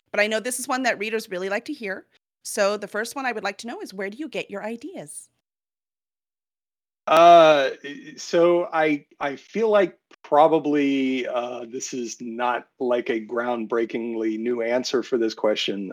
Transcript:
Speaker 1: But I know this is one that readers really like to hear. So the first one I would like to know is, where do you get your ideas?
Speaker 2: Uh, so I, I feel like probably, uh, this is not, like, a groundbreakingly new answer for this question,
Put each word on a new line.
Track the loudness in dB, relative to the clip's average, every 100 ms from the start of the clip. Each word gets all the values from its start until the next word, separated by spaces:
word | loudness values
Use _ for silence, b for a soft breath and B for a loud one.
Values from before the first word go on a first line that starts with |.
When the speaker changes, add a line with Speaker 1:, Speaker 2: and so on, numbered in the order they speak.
| _
Speaker 1:
But | -2
I | 0
know | 0
this | -4 -6
is | -4
one | -2
that | -2 -2
readers | -4 -6 -6
really | -6 -4
like | -6 -6
to |
hear. | -10 -10 -10 -14 _ _ _
So | -10 0 0 0
the | -6
first | -8 -6
one | -6 -6
I |
would | -4
like | -6 -8
to | -10
know | -12
is, | -12
where | -10 -10
do | -10
you | -10
get | -10 -8
your | -10
ideas? | -10 -10 -12 -14 -16 -16 -20 _ _ _ _ _ _ _ _ _ _ _ _ _ _ _ _ _ 2
Speaker 2:
Uh, | 8 10 10 10 6 2 -2 -12 -14 -16 -16
so | -2 2 4 4 0
I, | 0 0 -2 -6 -10
I | -8 -8
feel | -10 -4 2
like | 2 2 -4 _ -20
probably, | 2 6 6 4 2 2 2 2 0 -2 -2
uh, | -4 -6 -8 -12
this | -12 -10
is | -8 -8 -10
not, | -12 -4 -2 -2 -6 _
like, | -2 0 0
a | -4
groundbreakingly | -4 -4 -2 -4 -2 -2 -2 -4 -6 -4 -4 -2
new | -4 -2
answer | -2 -2 0 -2
for | -2 -2
this | -2
question, | 0 -2 0 -4 -6 -8